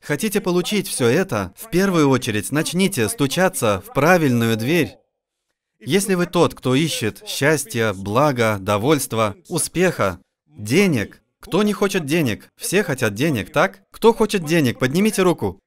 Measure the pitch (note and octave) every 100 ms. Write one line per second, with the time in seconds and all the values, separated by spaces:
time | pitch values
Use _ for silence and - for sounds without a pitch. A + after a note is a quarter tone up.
0 | - D3 A3 G3+ G3 F3 F3 G#3 - -
1 | A#2+ C3+ F#3+ A2 F#2 - - E3+ G3 F3
2 | C#3+ C3 C3 G#2 G2 C#3 D#3 E3+ F#3+ -
3 | G#2+ - C#3 E3 F#3 F#3 A#2 G2 - -
4 | D3 F#3 D3+ A#2+ A#2 A2+ A#2 F3 B2 -
5 | _ _ _ _ _ _ _ _ - E3+
6 | G3 F#3 F3 F3 D3+ - C3+ C3 D#3+ -
7 | A2 G2 - - C#3 D#3 - A#2+ A2+ G2
8 | G2 G#2+ D3 B2 A2+ G#2 F#2+ G#2 A#2 D#3
9 | - A2+ A2 - - E3+ - E3 F3+ -
10 | G2+ F2 _ _ _ - G#2+ C#3+ G3+ C#3
11 | F#2+ - _ _ - E3 G#3 G3+ G3+ G3
12 | C#3+ E3 C#3+ F#2+ - _ - F#3 G#3 C3+
13 | A2 G2 D#3 C3 F2+ - F#3 - _ -
14 | A3 A3+ G#3+ G3+ D3+ E3+ C3+ G#2 C3 D3+
15 | G#3+ G#3+ F#3 D#3+ G#2 F2